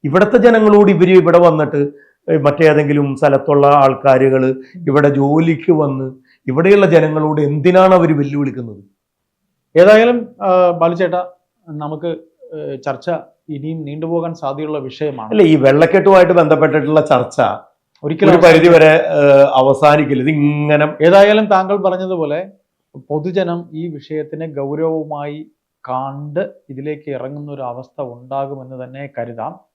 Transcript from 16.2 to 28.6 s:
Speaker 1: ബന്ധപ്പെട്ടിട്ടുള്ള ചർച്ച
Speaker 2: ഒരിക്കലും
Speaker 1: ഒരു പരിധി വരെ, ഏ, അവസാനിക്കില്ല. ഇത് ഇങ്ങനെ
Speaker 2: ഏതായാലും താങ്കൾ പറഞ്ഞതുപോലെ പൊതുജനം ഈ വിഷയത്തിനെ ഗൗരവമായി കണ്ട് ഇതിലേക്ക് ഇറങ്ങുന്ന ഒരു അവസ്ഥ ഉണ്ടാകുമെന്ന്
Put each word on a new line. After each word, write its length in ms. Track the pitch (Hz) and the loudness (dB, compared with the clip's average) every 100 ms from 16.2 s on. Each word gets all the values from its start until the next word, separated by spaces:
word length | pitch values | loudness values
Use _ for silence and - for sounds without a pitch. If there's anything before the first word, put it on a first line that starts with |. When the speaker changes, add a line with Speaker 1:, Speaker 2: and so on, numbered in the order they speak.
| 180 | 6
Speaker 1:
ബന്ധപ്പെട്ടിട്ടുള്ള 760 | 175 156 151 156 151 143 156 151 | 4 2 2 0 -2 0 0 2
ചർച്ച 340 | 127 123 - 113 95 _ _ _ _ | -2 -2 -4 -4 -4 _ _ _ _
Speaker 2:
ഒരിക്കലും 300 | 147 160 170 | -10 -2 2
Speaker 1:
ഒരു 40 | 180 | 6
പരിധി 300 | 170 160 175 | 6 6 6
വരെ, 180 | 170 156 | 6 6
ഏ, 340 | 156 - 156 143 139 139 | 4 0 0 4 6 4
അവസാനിക്കില്ല. 720 | 131 131 135 147 151 139 139 | 2 2 2 2 2 0 -2
ഇത് 60 | 131 | -2
ഇങ്ങനെ 680 | 156 147 147 147 151 151 156 | -2 -2 -2 -2 0 0 0
Speaker 2:
ഏതായാലും 420 | 160 196 202 214 | 4 6 6 4
താങ്കൾ 320 | 214 190 190 202 | 2 -2 0 -2
പറഞ്ഞതുപോലെ 720 | 190 180 185 185 151 151 196 _ _ _ _ 143 127 | -2 -4 -6 -6 -6 -6 -10 _ _ _ _ -20 _
പൊതുജനം 600 | 151 156 185 180 170 170 | -8 -6 -6 -6 -8 -10
ഈ 160 | 156 170 | -12 -12
വിഷയത്തിനെ 580 | 151 - 156 151 156 160 | -14 -12 -12 -10 -12 -12
ഗൗരവമായി 1000 | 143 139 147 160 160 156 147 147 151 156 _ _ _ - | -10 -10 -6 -6 -6 -8 -12 -12 -14 -20 _ _ _ -10
കണ്ട് 600 | 127 135 139 147 147 202 - _ | -10 -10 -12 -10 -10 -10 -14 _
ഇതിലേക്ക് 400 | 135 147 147 151 | -14 -12 -12 -12
ഇറങ്ങുന്ന 420 | 135 131 147 147 | -12 -12 -14 -16
ഒരു 100 | 143 | -14
അവസ്ഥ 380 | 127 120 131 - | -14 -14 -18 -14
ഉണ്ടാകുമെന്ന് 840 | 131 120 127 135 139 139 | -14 -14 -12 -10 -10 -12